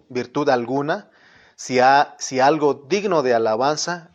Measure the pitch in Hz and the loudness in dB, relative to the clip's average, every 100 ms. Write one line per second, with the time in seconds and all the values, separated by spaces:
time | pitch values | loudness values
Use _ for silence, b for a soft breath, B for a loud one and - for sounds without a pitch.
0 | - 123 117 147 143 127 117 135 143 202 | -10 -8 -6 -4 0 0 -2 -4 -4 -6
1 | - b b b b b - 127 127 139 | -10 b b b b b -2 2 4 4
2 | 143 - - 131 135 156 147 127 131 202 | 2 -4 -6 0 2 2 0 -2 -4 -4
3 | 202 165 127 117 113 110 139 151 170 175 | -2 0 2 0 0 0 -2 -2 -6 -10
4 | 165 | -12